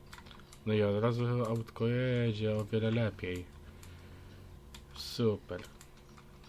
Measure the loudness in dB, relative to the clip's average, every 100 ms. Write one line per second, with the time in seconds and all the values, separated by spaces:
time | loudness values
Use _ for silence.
0 | -18 -18 -18 -18 -20 -6 2 6 6 6
1 | 4 4 2 2 2 0 -2 0 2 2
2 | 2 4 2 2 2 2 2 2 4 4
3 | 2 0 -4 -4 -6 -14 -18 -18 -18 -16
4 | -16 -16 -16 -18 -16 -18 -16 -18 -16 -12
5 | -8 0 2 2 -4 -10 -10 -16 -20 -20
6 | -20 -20 -20 -20